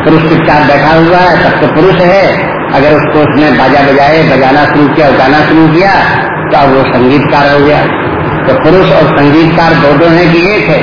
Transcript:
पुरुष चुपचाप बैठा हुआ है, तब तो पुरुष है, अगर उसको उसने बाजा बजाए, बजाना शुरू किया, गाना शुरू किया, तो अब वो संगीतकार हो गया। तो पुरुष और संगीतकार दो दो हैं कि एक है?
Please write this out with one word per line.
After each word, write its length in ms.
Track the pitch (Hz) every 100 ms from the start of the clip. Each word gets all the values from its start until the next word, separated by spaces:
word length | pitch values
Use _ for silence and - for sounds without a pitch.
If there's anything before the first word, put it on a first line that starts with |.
पुरुष 180 | 156 160
चुपचाप 400 | 160 151 - 151
बैठा 280 | 147 143 147
हुआ 280 | 165 165 180
है, 140 | 180 160
तब 160 | - -
तो 60 | 139
पुरुष 260 | 151 185 175
है, 200 | 180 196 175 - - - -
अगर 220 | 139 147 151
उसको 240 | 147 151
उसने 300 | 147 123 151
बाजा 300 | 123 131 143
बजाए, 400 | 139 139 143 160
बजाना 420 | 156 131 131 143
शुरू 240 | 139 147 143
किया, 220 | 160 147
गाना 300 | 123 131 151
शुरू 260 | 156 156 160
किया, 260 | 160 196 185 - - - - 160
तो 120 | 156
अब 160 | 139
वो 80 | 135 127
संगीतकार 580 | 123 127 147 143 151 143
हो 60 | 143
गया। 220 | 143 139 - - - - - -
तो 100 | -
पुरुष 380 | 127 156 185 160
और 160 | 147 139 143
संगीतकार 560 | 143 156 165 175 165
दो 180 | 151 143
दो 140 | 147 170
हैं 260 | 165 170
कि 60 | 170 185
एक 160 | 208
है? 160 | 156 156